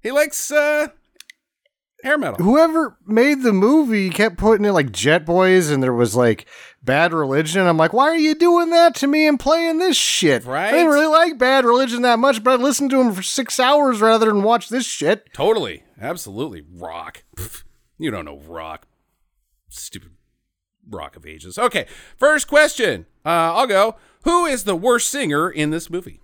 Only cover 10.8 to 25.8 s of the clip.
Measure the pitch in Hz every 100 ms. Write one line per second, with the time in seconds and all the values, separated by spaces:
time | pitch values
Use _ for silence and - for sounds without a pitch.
10.8 | 330 285 311 311 339 269 247 269 247 247
11.8 | 262 240 247 233 269 226 226 262 269 277
12.8 | 277 262 247 185 - - 240 - 254 294
13.8 | 277 220 220 226 220 208 208 233 - 247
14.8 | 233 - 151 208 _ - 175 226 117 80
15.8 | _ _ 117 175 107 101 147 87 73 87
16.8 | 85 82 80 - _ - - - - _
17.8 | _ _ 151 101 76 71 76 85 80 78
18.8 | _ _ _ _ _ _ _ _ _ -
19.8 | - - - _ _ _ _ _ _ _
20.8 | - 92 73 - 78 78 87 90 240 180
21.8 | 110 - - - 277 302 - 294 294 -
22.8 | 208 104 - _ 151 170 165 175 254 190
23.8 | 220 220 _ _ - 349 339 254 202 170
24.8 | 226 240 - 277 202 143 175 - 151 160